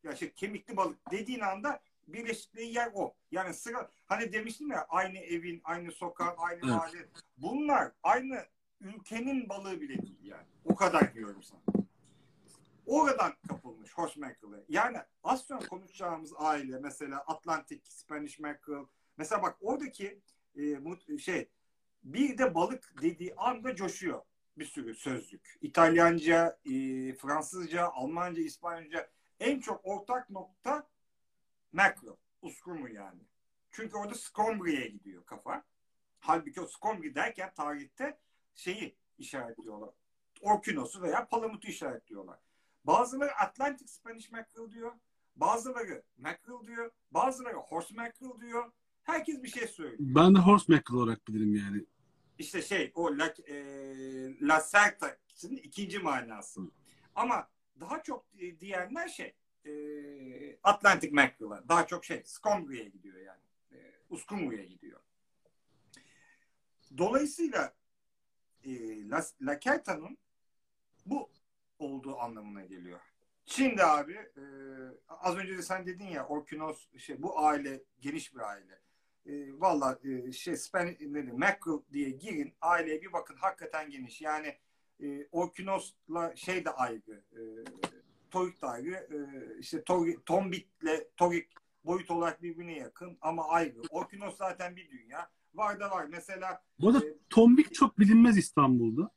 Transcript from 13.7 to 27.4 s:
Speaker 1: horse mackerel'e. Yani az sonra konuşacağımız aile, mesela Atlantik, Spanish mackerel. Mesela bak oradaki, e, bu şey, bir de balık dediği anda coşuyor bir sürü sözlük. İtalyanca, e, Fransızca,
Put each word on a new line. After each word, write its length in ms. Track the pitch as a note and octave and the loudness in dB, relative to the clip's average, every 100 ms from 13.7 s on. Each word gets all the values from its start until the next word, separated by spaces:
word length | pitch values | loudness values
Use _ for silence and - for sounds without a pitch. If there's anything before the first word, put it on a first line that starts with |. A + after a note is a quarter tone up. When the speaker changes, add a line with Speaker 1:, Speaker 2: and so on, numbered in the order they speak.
| A2 G#2+ - | -20 -12 -6
Speaker 1:
horse 220 | D#3 D3 | -6 -6
mackerel'e. 440 | C#3 A#2+ G#2 G2+ - | -12 -12 -18 -20 -2
Yani 280 | E3+ A#3+ A3+ - _ | 0 0 -2 -14 _
az 180 | - C4 | -2 -2
sonra 260 | - C4 - | -2 -12 -10
konuşacağımız 640 | F#3 F#3+ - F3+ E3 D#3 - | -12 -14 -8 -6 -6 -10 -2
aile, 420 | D#3 D3 C3 C3 | 0 0 -2 -8
mesela 400 | C#3+ C3+ C#3+ C#3 | -10 -10 -8 -8
Atlantik, 680 | C#3+ D#3 F3 D#3+ C#3 D3+ _ | -6 -8 -4 -4 -4 -18 _
Spanish 520 | - - D3+ D3 D3+ | -20 -12 -10 -10 -10
mackerel. 460 | D3 C#3+ - C#3+ C3+ _ _ - | -10 -10 -10 -12 -12 _ _ -12
Mesela 240 | A3+ G#3 | -4 -2
bak 160 | F3+ - | -2 -4
oradaki, 600 | G3+ C4+ C4+ - G3 G3 _ _ _ C#3+ | -4 -4 -4 -8 -10 -10 _ _ _ -6
e, 280 | D3 C#3+ D3 | -4 -4 -8
bu 340 | F#3 - D3 | -12 -10 -8
şey, 300 | - F3 - _ _ _ _ _ | -4 -4 -4 _ _ _ _ _
bir 340 | - F3 C#4 B3+ | -8 0 0 4
de 180 | B3 E3 | 2 4
balık 380 | F3 B3+ - - | 0 -2 -12 -2
dediği 340 | D#3 E3+ F3+ - | -2 -2 -10 -2
anda 400 | A3 A#3 B3 F3+ | -2 0 -6 -4
coşuyor 460 | F#3 - F3+ B2 - _ _ - | -6 -4 -6 -6 -10 _ _ -14
bir 80 | D3+ | -12
sürü 300 | D3 A2+ A2+ | -10 -10 -8
sözlük. 640 | C#3 B2 - - - - | -6 -6 -8 -20 -20 -12
İtalyanca, 1000 | D3+ - E3 E3 E3+ E3+ D#3 E3 E3+ - - | -2 6 8 10 8 6 4 6 4 0 -4
e, 60 | C3 C3+ C3 C3 | -4 -2 -4 -6
Fransızca, 760 | C3 C3+ D3+ | -6 -2 -2